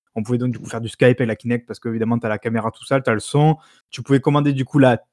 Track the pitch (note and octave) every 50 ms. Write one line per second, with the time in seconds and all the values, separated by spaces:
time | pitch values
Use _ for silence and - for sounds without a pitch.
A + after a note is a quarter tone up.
0 | _ _ - A2+ G#2+ A#2+ B2 A#2 B2 B2+ A#2 G#2 - - - A#2 A#2 A2 - -
1 | C3+ B2 B2 - B2+ A2 G#2+ - - A#2 A#2+ A#2 - - G#2+ - - A#2+ A2+ A2+
2 | A2 A2+ A#2 A#2 - A2 G#2+ G#2 - A#2 A2+ A2+ G#2+ A2+ - - - - C#3 C3+
3 | B2+ - A2+ G#2 - - - C#3+ D3+ D#3 D#3 - _ _ _ _ _ _ - B2+
4 | A#2 - C#3 C3 - D#3 C#3+ D3 C#3+ C#3+ C#3 C3 C3 - - C#3+ C3 B2+ A#2 A2+
5 | - _